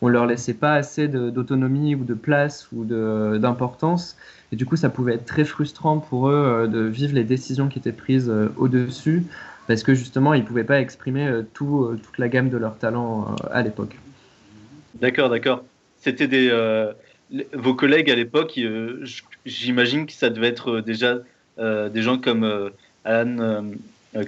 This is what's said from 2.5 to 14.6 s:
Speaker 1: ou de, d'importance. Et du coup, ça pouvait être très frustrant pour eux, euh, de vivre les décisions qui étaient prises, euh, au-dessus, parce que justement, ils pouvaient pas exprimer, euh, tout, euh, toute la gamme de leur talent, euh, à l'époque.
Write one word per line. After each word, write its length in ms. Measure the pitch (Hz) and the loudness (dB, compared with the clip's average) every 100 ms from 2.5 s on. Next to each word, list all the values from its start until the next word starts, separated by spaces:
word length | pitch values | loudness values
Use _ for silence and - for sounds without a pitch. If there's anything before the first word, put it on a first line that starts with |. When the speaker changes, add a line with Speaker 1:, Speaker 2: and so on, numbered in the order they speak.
| - - | -4 -12
Speaker 1:
ou 120 | 117 113 | -8 -4
de, 520 | 113 110 107 107 107 | -2 0 0 0 2
d'importance. 760 | 123 120 123 - 160 175 - - - - _ | 2 0 -2 -2 0 0 -4 -16 -20 -20 _
Et 40 | 113 | -6
du 100 | 131 | -2
coup, 120 | 165 | 0
ça 120 | 135 | 0
pouvait 260 | 127 123 117 | 0 -2 -2
être 100 | - | -2
très 180 | - | 0
frustrant 540 | 151 - 143 - 160 156 | 0 -2 -6 -2 -2 0
pour 320 | - 127 135 | -2 0 2
eux, 40 | |
euh, 340 | 147 139 117 113 | 4 4 2 2
de 120 | 113 | 0
vivre 340 | 110 117 143 | 0 0 0
les 100 | 143 | 0
décisions 440 | 113 131 - 135 139 | 2 0 -2 -2 -2
qui 120 | 131 | -2
étaient 120 | 120 | -6
prises, 380 | 113 - 131 120 | -4 0 2 2
euh, 180 | 107 107 - | 2 0 2
au-dessus, 640 | 131 127 123 - 156 170 175 - - - - | 2 2 0 -2 0 0 0 -8 -18 -8 -2
parce 160 | 113 | 0
que 100 | - | 4
justement, 400 | 131 123 135 139 | 2 2 2 4
ils 120 | 147 110 | 4 2
pouvaient 180 | 120 | -2
pas 160 | 113 139 | 2 0
exprimer, 480 | 131 - 135 131 143 | 0 -6 -6 -2 -2
euh, 140 | 117 110 | -2 -4
tout, 300 | - 143 143 | -6 -2 0
euh, 160 | 120 113 | 0 -4
toute 160 | - - | -8 -4
la 120 | 123 | 0
gamme 200 | 127 131 | 2 2
de 80 | 123 | 0
leur 200 | 110 110 | -4 -4
talent, 500 | 113 120 120 110 104 | -2 -2 -2 -4 -4
euh, 200 | 107 - | -6 -4
à 100 | 123 | -2
l'époque. 340 | 113 104 107 - 143 139 _ _ - 107 | -2 -4 -8 -12 -20 -20 _ _ -20 -20